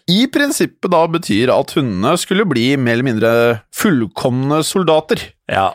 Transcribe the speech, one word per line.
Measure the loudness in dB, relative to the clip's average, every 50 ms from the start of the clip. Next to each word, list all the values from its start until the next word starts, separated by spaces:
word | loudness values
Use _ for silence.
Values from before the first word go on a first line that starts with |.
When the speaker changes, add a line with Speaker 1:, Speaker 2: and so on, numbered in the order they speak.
| _ -2
Speaker 1:
i | 0 0 0 0
prinsippet | 0 0 -2 0 -2 -2 -4 -4 -4 _ -4 0
da | 2 2 2
betyr | 2 0 -4 -2 -2 -2 0 2 2
at | 2 0 0 -2 -2
hundene | -2 -2 -2 -2 -2 0 0 0
skulle | -2 -2 -2 0 0 2 2
bli | 2 2 2 2 2 2
mer | 0 0 0
eller | 0 0
mindre | 0 0 0 2 2 2 4 2 2 0 -2 -6 _ -6
fullkomne | -2 0 0 2 0 0 -2 -4 -4 -2 -2 0 0 -2 0 0 -2 -2
soldater. | -2 -2 0 2 2 2 2 2 0 -2 -4 -4 -8 -18 _ _ -4
Speaker 2:
Ja, | -2 0 0 0 -2